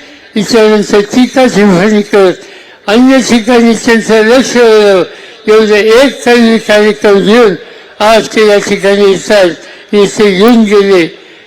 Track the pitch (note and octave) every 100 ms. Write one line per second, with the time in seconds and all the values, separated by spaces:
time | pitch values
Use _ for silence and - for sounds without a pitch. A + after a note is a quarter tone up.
0 | - - - A3 G3 A#3 G#3+ G#3+ F3+ G#3
1 | G3+ B3+ B3 C4+ B3+ F3+ G#3 F3 G#3+ G#3
2 | G3+ G3+ F#3 D#3+ - - - - - A3+
3 | B3+ C4+ G3+ A#3 G#3+ A#3+ A#3 A3 B3 A3+
4 | F3 A3 A3 C4 - A#3+ A#3 G#3+ G#3 F#3+
5 | D#3 - - - A3 A3 G#3+ G#3 A3 A3+
6 | C#4 - A#3+ A#3+ A3+ A3+ - G#3 G#3+ G3+
7 | G#3+ G3 F3+ A#3 A3 E3 - - - -
8 | G#3+ A3 - A3+ G#3+ G3+ G3+ G3+ G3 G3+
9 | G3+ F3+ - G#3 F3+ D3+ - - - G#3
10 | G3 - G#3 F3+ A3 A#3 G#3 G#3 G3 F#3
11 | D#3 - - -